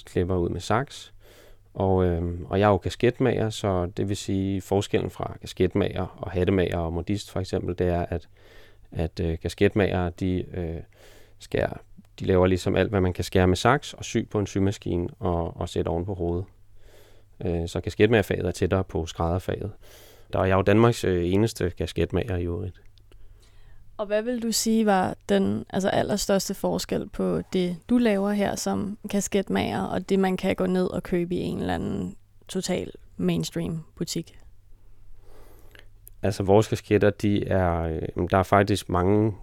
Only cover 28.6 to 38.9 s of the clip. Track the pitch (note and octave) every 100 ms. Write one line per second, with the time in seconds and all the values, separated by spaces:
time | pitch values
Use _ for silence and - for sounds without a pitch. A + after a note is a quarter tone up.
28.6 | - G3 G3 G#3 G#3 G3+ - G3+ F#3+ F#3+
29.6 | - G#2+ G3 - F#3 G3 F#3+ F#3 F#3 G3
30.6 | F#3 F#3 F#3 - - F3+ F3 F3+ - F3+
31.6 | - - G3+ G3 F3+ - - - - F#3
32.6 | - F3+ F2+ - - - F3+ E3+ D#3+ -
33.6 | E3+ E3 D#3+ - E3+ - E3 - - -
34.6 | - - - - - - - - - -
35.6 | - - - - - - G2 F#2+ F#2+ G2+
36.6 | A2 G#2+ - G#2 G#2 - G#2 G2+ F#2 F#2+
37.6 | F2+ E2+ E2 D#2+ - - F2 F#2+ F#2 G2+
38.6 | G2+ G2+ -